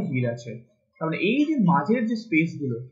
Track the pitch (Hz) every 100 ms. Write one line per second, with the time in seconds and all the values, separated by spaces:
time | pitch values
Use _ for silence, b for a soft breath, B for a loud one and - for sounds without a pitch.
0 | 175 127 123 117 113 - - _ _ _
1 | 160 - 180 277 294 294 175 143 151 240
2 | 226 226 - 160 160 - 135 117 -